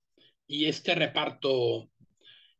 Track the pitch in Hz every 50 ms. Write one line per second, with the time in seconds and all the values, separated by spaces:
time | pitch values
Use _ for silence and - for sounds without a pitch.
0 | _ _ _ _ _ _ _ _ _ - 147 147 151 156 151 - - 190 175 156
1 | 156 135 - 151 151 135 123 - - 135 135 127 120 117 117 113 110 - _ _
2 | - - _ _ _ - - - - - _